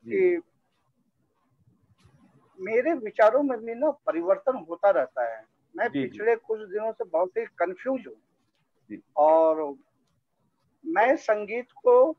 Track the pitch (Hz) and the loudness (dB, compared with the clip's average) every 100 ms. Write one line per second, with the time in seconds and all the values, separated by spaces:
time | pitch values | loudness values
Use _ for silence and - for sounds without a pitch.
0 | 226 208 185 175 - _ _ _ _ _ | -4 0 2 0 -6 _ _ _ _ _
1 | _ _ _ _ _ _ _ _ _ _ | _ _ _ _ _ _ _ _ _ _
2 | _ _ _ _ _ _ 190 226 285 320 | _ _ _ _ _ _ -2 0 2 -2
3 | 214 - 220 247 285 240 226 233 302 285 | -4 4 4 6 0 -4 -8 -2 -2 -2
4 | - 165 170 190 190 233 160 170 202 175 | -4 -4 0 0 0 -4 -8 -2 0 2
5 | 131 - 120 113 110 _ _ 170 226 - | -2 -4 -6 -6 -18 _ _ -6 -4 -4
6 | 131 208 214 226 _ 220 214 202 220 214 | -6 -4 -2 -2 _ -8 -6 -8 -6 -8
7 | 214 160 185 220 226 - 175 180 254 262 | -4 -2 -2 -4 -8 -4 -4 -4 -6 -6
8 | 196 110 _ _ _ _ _ _ _ 104 | -6 -20 _ _ _ _ _ _ _ -18
9 | _ - 151 160 160 156 151 139 _ _ | _ 2 4 6 4 0 -4 -10 _ _
10 | _ _ _ _ _ _ _ _ - 170 | _ _ _ _ _ _ _ _ -6 0
11 | 233 302 - 214 208 226 247 - 247 247 | 2 0 0 -4 -2 -10 -10 -4 4 6
12 | 277 | 4